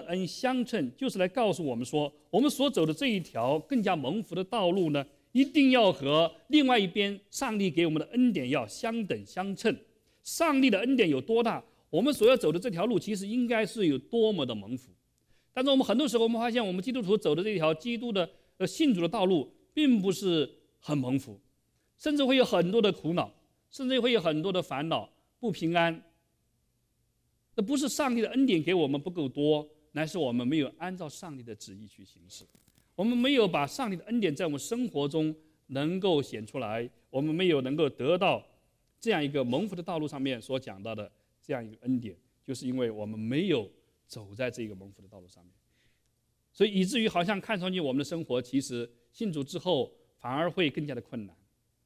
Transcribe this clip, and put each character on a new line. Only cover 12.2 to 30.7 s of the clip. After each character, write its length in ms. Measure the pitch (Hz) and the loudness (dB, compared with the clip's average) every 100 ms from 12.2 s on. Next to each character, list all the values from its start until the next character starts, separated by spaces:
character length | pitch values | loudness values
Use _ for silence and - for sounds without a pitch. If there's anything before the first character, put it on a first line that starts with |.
| 214 | 6
要 100 | 262 | 6
走 140 | 160 | 4
的 80 | 165 | 0
这 100 | 240 | -2
条 160 | 170 220 | -2 0
路 120 | 196 | 0
其 180 | - 208 | -2 -6
实 120 | 202 | -4
应 180 | 240 240 | -2 0
该 200 | 226 214 | 0 0
是 220 | 226 175 | 0 2
有 100 | 131 | 0
多 340 | - 233 220 | 0 2 2
么 140 | 185 127 | 2 -2
的 100 | 107 | -6
蒙 220 | 98 123 | -8 -10
福。 140 | - _ _ _ _ _ _ | -12 _ _ _ _ _ _
但 100 | 254 | -2
是 60 | 269 | 2
我 60 | 269 | 4
们 100 | 285 | 4
很 100 | 240 | 2
多 100 | 294 | 2
时 100 | 226 | 2
候， 60 | |
我 40 | 226 | 2
们 120 | 233 | 0
发 100 | 240 | 0
现 160 | 240 202 | 0 0
我 60 | |
们 120 | 185 | -2
基 80 | 220 | -4
督 100 | 254 | -2
徒 160 | 185 208 | 0 2
走 180 | 165 151 | 2 0
的 80 | |
这 120 | 214 196 | 0 2
条 180 | 156 | 2
基 240 | 160 240 240 | 0 -2 -6
督 140 | 240 | -2
的， 160 | 196 165 - _ - | -2 -2 -6 _ -6
呃， 80 | 185 | -4
信 280 | - 302 | 2 2
主 80 | 180 | 4
的 60 | 170 | 0
道 180 | 214 185 | 2 2
路 260 | 175 - - _ | 2 0 -10 _
并 280 | - 294 226 | 0 4 4
不 100 | 190 | 2
是 360 | 175 196 165 131 - _ _ | 0 0 0 -2 -6 _ _
很 180 | - 147 | -4 -4
蒙 200 | 127 135 | 0 -2
福， 200 | 117 101 _ _ _ _ _ _ | -4 -16 _ _ _ _ _ _
甚 180 | 311 294 | -2 2
至 80 | 262 | 4
会 100 | 262 | 4
有 60 | |
很 280 | 240 185 175 | 4 4 2
多 100 | 226 | 4
的 100 | 214 | 2
苦 220 | 185 151 | 2 -2
恼， 180 | 170 107 - _ _ _ | -2 -4 -8 _ _ _
甚 180 | - 254 | -8 -2
至 120 | 262 | 0
会 120 | 247 | 2
有 100 | 226 | 2
很 200 | 165 151 | 2 0
多 100 | 190 | 0
的 100 | 185 | -2
烦 260 | - 135 160 | -4 -4 -2
恼、 180 | 131 98 _ _ _ | -4 -6 _ _ _
不 120 | 233 | -6
平 240 | - 165 170 | -2 0 2
安。 280 | 170 165 - _ _ _ _ _ _ _ _ _ _ _ _ _ _ - | 2 0 -12 _ _ _ _ _ _ _ _ _ _ _ _ _ _ -6
这 60 | |
不 160 | 208 277 | -2 0
是 100 | 269 | 0
上 260 | - 269 | 0 0
帝 60 | 233 | 0
的 100 | 214 | 0
恩 140 | 254 269 | 2 4
典 160 | 170 | 4
给 120 | 151 | 2
我 120 | 185 139 | 2 2
们 140 | 139 | 0
不 100 | 180 | -4
够 200 | 175 135 | -4 -4
多， 360 | 143 147 151 147 _ _ | 0 2 2 -2 _ _
乃 120 | 143 156 | -6 -4
是 120 | 185 | -2
我 120 | 135 | -2
们 160 | 120 123 | 0 0
没 120 | 156 | 0
有 120 | 127 | -2